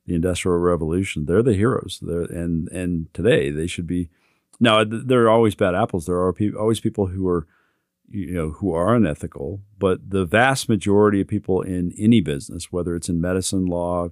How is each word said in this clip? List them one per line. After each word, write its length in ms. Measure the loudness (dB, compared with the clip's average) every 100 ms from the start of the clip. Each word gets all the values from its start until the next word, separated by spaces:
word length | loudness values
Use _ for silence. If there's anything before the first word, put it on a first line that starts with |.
| -4
the 100 | -2
Industrial 420 | 0 0 0 2
Revolution. 680 | 2 0 0 -2 -4 -4 0
They're 180 | 2
the 120 | 2 2
heroes. 440 | 2 0 -6 -10
They're, 220 | -8 -6
and, 440 | -6 -6 -4 -4 -4
and 420 | -6 -4 -4 -6
today 380 | -2 2 2 0
they 160 | -4 -6
should 200 | -6 -4
be. 220 | -4 -6 _ _ _ _ 0
Now, 240 | 4 4
th-, 200 | 4 0 0
there 180 | 4
are 60 | 6
always 260 | 6 4 2
bad 200 | 0 2
apples. 300 | 0 -2 -2
There 140 | 0
are 140 | 0
peop-, 220 | 0 -2 0
always 240 | 0 0
people 280 | -2 -2 -2
who 200 | -2 0
are, 200 | 0 -2 _ _ _ _ _ _
you 240 | -10 -6
know, 180 | -4 -4
who 220 | -4 -2
are 220 | 0 2 4
unethical. 640 | 2 0 -8 -10 -10 -10 -14 -2
But 320 | 0 0 -2
the 140 | -2 2
vast 440 | 4 4 2 0
majority 520 | 0 2 4 4 2
of 60 | 0
people 340 | -4 -2 -2
in 320 | -2 -4 -4 0
any 240 | 4 4
business, 500 | 4 -4 -8 -12 -8
whether 240 | -6 -4 -4
it's 140 | -2
in 120 | -2
medicine, 440 | 0 -2 -2 -2 -2
law, 440 | -2 -2 -2 -4